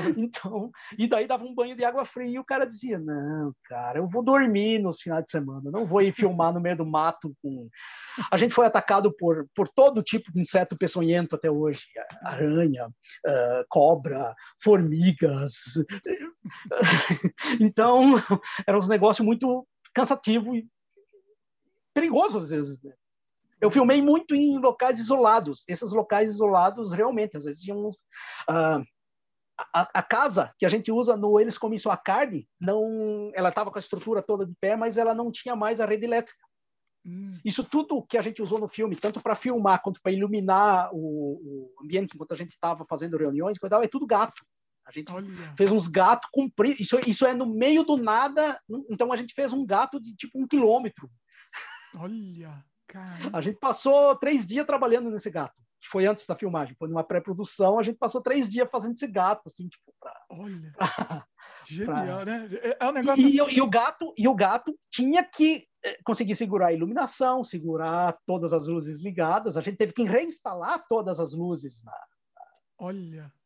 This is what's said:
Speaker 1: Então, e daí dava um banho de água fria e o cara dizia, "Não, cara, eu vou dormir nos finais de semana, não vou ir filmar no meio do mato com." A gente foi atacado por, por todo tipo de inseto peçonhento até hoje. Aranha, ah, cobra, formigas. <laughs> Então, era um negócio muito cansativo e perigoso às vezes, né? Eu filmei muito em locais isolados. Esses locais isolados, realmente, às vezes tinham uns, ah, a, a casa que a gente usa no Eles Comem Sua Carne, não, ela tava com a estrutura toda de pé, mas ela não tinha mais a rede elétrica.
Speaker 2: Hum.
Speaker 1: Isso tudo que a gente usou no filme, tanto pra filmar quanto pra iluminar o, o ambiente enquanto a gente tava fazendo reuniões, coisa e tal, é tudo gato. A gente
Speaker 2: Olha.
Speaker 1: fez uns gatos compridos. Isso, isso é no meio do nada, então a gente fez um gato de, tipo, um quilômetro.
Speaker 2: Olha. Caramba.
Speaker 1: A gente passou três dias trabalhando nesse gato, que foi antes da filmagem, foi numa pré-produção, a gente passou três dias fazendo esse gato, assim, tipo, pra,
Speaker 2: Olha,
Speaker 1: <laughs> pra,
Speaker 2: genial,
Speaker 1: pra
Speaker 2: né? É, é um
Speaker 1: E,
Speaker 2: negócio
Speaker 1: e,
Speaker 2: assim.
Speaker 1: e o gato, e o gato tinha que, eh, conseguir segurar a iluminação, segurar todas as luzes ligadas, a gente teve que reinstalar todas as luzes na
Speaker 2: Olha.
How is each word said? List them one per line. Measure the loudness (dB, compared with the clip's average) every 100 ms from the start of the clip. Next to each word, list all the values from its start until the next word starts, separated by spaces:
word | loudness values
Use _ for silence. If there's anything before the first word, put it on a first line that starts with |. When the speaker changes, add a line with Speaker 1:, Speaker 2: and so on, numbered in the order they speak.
| -2 -2
Speaker 1:
Então, | -4 -8 -10 -8 -10 -14 -12 -4
e | 0
daí | 0 0
dava | -4
um | -4
banho | -4 -4 -2
de |
água | -2 -2
fria | -6 -6 -8
e | -6
o |
cara | -4 -2
dizia, | -2 -6 -8 -6
"Não, | -6 -6 -4 -4 -6 -8
cara, | -12 -10 -6 -4
eu | -4
vou | -2
dormir | 2 4 4 2 0 0
nos | -2 -6
finais | -6 -6
de | -4
semana, | -6 -6 -8 -8
não | -6
vou | 0 2
ir | 2
filmar | 2 0 2 0
no | 0
meio | -2 -2
do | -2
mato | 0 0 -2 -8 -10
com." | -10 -10 -14 -20 -20 -20 -16 -12 -2
A | 2
gente | 4
foi | 4 4
atacado | 4 2 2 2
por, | 2 0 0 -2
por | -2 2
todo | 6 6 6
tipo | -2 -4 -2
de | -2
inseto | 2 2 0 -2
peçonhento | -2 0 2 2 0
até | -2 0
hoje. | 0 0 -4 -10 -14 -14 -12
Aranha, | -8 -2 0 2 2 0 -6 -14 -20 -8 -2
ah, | 0 0 -2 0
cobra, | 4 6 4 0 -6 -6 -10 -20 _
formigas. | 6 6 4 2 2 4 2 0 -6 -6 -6 -4 -4 -6 -8 -8 -10 -14
<laughs> | -18 -14 -4 2 4 4 2 -2 -4 -4 -2 2
Então, | 2 4 6 8 8 6 4 -2 -2 -4 0
era | 2
um | 4
negócio | 4 4 4
muito | 2 2 0 -2 -6 _ _
cansativo | 0 0 0 0 0 0
e | -6 -8 _ _ _ _ _ _ _ _ _ _ _ _
perigoso | -2 2 2 2 0
às | -4
vezes, | -6 -6 -10
né? | -18 -20 _ _ _ _ _ -2
Eu | 2
filmei | 4 6 6
muito | 6 4 2
em | 2 2 4
locais | 2 2 2 0
isolados. | 0 4 6 4 2 -8 -10
Esses | -8 -2
locais | -2 2 2 0
isolados, | 0 2 4 4 0 -4
realmente, | 0 0 0 -4 -6
às |
vezes | -10 -10
tinham | -10 -8 -8
uns, | -10 _ -20 -16 -10 -2
ah, | 0 2 0 -4 _ _ _ _ _ _ -16 -2
a, | 0 0
a | -2
casa | 0 0 0 0 -2 0
que | 0
a |
gente | 0 0
usa | 0 2 2
no | 4 4
Eles | 4 0
Comem | -6 -4
Sua | -2 -2
Carne, | 0 0 0 -4 -10 -6
não, | -2 0 0 -4 -4 -6 -6
ela | -2 0
tava | 0 -4
com | -6
a |
estrutura | -8 -8 -4 -2
toda | -2 -2 -4
de | -4
pé, | -2 0
mas | -2 0
ela | 0
não | 0 -4
tinha | -8 -8 -4
mais | -2 -2
a | -2
rede | -2
elétrica. | 0 -2 -2 _ _ _ _ _ _ _ -16
Speaker 2:
Hum. | -14 -14 -10
Speaker 1:
Isso | -6 -6
tudo | -2 -2 -2 -4
que | -2 -2
a |
gente | -2 -6
usou | -4 -4
no | -4
filme, | -4 -6 -4
tanto | -6 -4
pra | -4
filmar | -2 -2 0 2 2
quanto | 0 -6
pra | -2
iluminar | -2 -2 -2 2 4 4 4 0
o, | -4
o | -8 -6 -6 -8 -12 -16 -16 -18
ambiente | -6 -4 -4
enquanto | -10 -12
a | -12
gente | -12 _
tava | -6 -6 -8
fazendo | -8 -6 -4
reuniões, | -2 -2 -4 -6
coisa | 0
e | 0
tal, |
é | 0
tudo | -2 0
gato. | 2 0 -6 -20 _ _ _ _
A |
gente | -16 -14
Speaker 2:
Olha. | -12 -14 -14 -8 2
Speaker 1:
fez | 4
uns | 4 2
gatos | 4 6 4 0
compridos. | -2 0 0 0 0
Isso, | 0 0 0
isso | 2 2
é |
no | 2 -4
meio | 0 4 4
do | 4 0
nada, | 2 0 0 0 -2 -4 -10 -12 -8
então | -4 -2
a | -2
gente | -6
fez | -6 -4
um | -4
gato | -2 0 0 -4
de, | -14
tipo, | -16 -12 -8
um | -2
quilômetro. | 2 4 2 -2 -10 -20 _ _ _ _ -18 -18 -20 -20 -14
Speaker 2:
Olha. | -12 -12 -12 -16 -18 -20 -20 _ _
Caramba. | -18 -16 -12 -8 -6
Speaker 1:
A |
gente | -6 -2
passou | -2 0 2 6 4 4
três | 2 0 0
dias | -4 -2
trabalhando | 0 2 2 0
nesse | -8 -8
gato, | -8 -10 _ _ _
que | -6
foi | 0 0
antes | 0 -6
da | -6
filmagem, | -6 -4 -6 -10
foi | -8
numa | -6
pré-produção, | -4 -4 -4 -8 -6 2 2 4
a |
gente | 0 -2
passou | -4 -2
três | 0 0 0
dias | 0 0
fazendo | -2 -6
esse | -8 -4
gato, | 0 0 0 -6
assim, | -16 -16
tipo, | -18 _ _
pra, | -20 -20 -20
Speaker 2:
Olha, | -16 -14 -14 -14 -6
Speaker 1:
<laughs> |
pra, | -4 -4 -8 -10 -14 _ -20 -20
Speaker 2:
genial, | -16 -10 -6 -4 -4 -6
Speaker 1:
pra |
Speaker 2:
né? | -8 -10 -10 -8
É, | -4 -2
é | -2
um |
Speaker 1:
E, |
Speaker 2:
negócio | 0 4 6 6
Speaker 1:
e, | 6
Speaker 2:
assim. | 4 4
Speaker 1:
e |
o | 4
gato, | 4 2 -2 -8 0
e | 2
o |
gato | 4 2 2 -4 -10 _
tinha | -2 2 2
que, | 2 2 2 2 -6 _
eh, | -10 -6
conseguir | -4 -2 -2 -4
segurar | -2 2 2
a |
iluminação, | 2 -2 -2 -4 -2 0 0
segurar | -4 -8 -6 -4 -2 -2 -2 -4 -6
todas | -4 -2
as | -2 -2
luzes | -6 -6 -10
ligadas, | -8 -4 0 0 -2 -6
a |
gente | -4 -2
teve | -2
que | -2
reinstalar | 0 0 -2 -6 -10 -8 -6 -6 -2
todas | -2 -2 -4
as | -6
luzes | -6 -6 -6 -10 -20
na | -20 -20 -20 _ _ -20 -20 _ _ -16
Speaker 2:
Olha. | -12 -12 -12 -16 -20 _